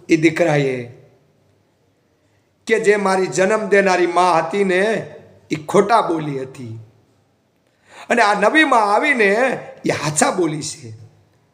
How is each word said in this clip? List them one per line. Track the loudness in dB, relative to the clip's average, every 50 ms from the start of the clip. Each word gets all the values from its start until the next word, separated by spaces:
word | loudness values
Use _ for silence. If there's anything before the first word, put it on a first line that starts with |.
| _ 0
ઈ | 0
દીકરાએ | 2 2 2 0 0 0 0 0 0 -2 -2 -4 -6 -10 -12 -16 -20 -20 _ _ _ _ _ _ _ _ _ _ _ _ _ _ _ _ _ _ _ _ _ _ _ _ _ _ _ _ _ _ _ _
કે | -2 -2 0
જે | 2 2 2
મારી | 2 2 0 0 0 -2
જન્મ | -2 0 0 0 0 0 -2 0 2
દેનારી | 2 2 4 4 2 2 0
મા | 0 2 2 2 4 2
હતી | 2 0 0 -2 -2 0
ને | 0 0 0 0 0 -2 -4 -6 -10 -14 -20 -20 -20 -20 _ _ -10 -8
ઈ |
ખોટા | -8 -4 0 2 2 2 4 2 2
બોલી | 2 0 -4 -6 -6 -6 -8 -8 -10
હતી | -12 -14 -14 -14 -14 -14 -16 -18 -20 _ _ _ _ _ _ _ _ _ _ _ _ _ _ _ _ _ _ _ _ -20 -12 -6 -2
અને | 0 2 2
આ | 2 2 2
નવી | 2 2 4 4 4
મા | 4 4 2
આવીને | 2 2 2 0 0 0 0 2 2 2 2 2 0 -2 -2 -4 -8 -12 -14 -8 -6
ઈ | -4
હાચા | -4 -4 -4 -4 -2 0 0 0
બોલી | 0 0 -2 -4 -4 -6 -10
છે. | -12 -14 -14 -16 -18 -20 -20 -20 -20 _ _ _ _ _ _ _ _